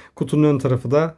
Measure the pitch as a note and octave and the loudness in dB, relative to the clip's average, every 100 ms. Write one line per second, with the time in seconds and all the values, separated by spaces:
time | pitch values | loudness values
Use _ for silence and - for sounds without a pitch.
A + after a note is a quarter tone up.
0 | - - - D3+ D3+ C#3 C#3 B2+ A#2+ C#3+ | -20 -10 -4 2 2 2 0 -2 0 0
1 | D#3+ | 0